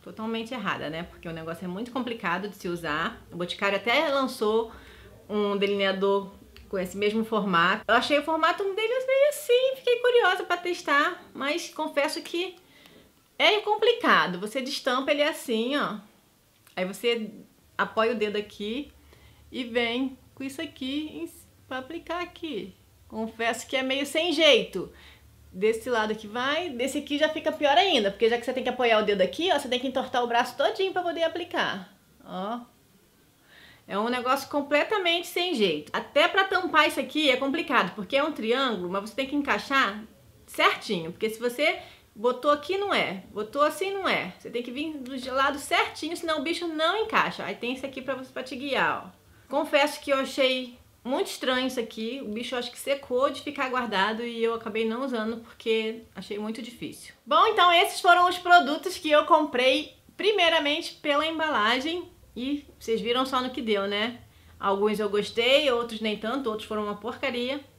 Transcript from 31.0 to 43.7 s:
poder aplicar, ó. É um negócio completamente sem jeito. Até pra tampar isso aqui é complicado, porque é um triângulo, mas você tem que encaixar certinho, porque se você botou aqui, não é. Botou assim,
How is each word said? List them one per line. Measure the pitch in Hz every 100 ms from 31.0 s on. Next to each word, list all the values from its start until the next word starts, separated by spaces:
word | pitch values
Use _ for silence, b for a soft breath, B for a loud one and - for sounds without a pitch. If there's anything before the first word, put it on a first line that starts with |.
poder | 349 330
aplicar, | 330 330 339 330 175 185 180 _ _ _
ó. | - 180 202 240 240 _ _ _ _ _ _ _ B B B B -
É | 190
um | 226
negócio | 247 240 277 277
completamente | 294 285 294 330 427 349 339 349
sem | 370 359
jeito. | 285 202 151 151
Até | 196 220 277 339
pra | 381
tampar | 381 381 359 311 320
isso | 311
aqui | 262 294 302
é | 254
complicado, | 269 294 - 240 185
porque | - 196 269
é |
um | 302
triângulo, | - 220 247 269 202 175
mas | 196 208
você |
tem | - 269
que | 285
encaixar | 285 214 - 277 233 214 214 - - - -
certinho, | - 330 - - 190 160
porque | - 220
se | 220
você | 240 240 302 339 B B B -
botou | 226 247 294
aqui, | - - 381
não | 403
é. | 269 156 190 -
Botou | - 214 277
assim, | 294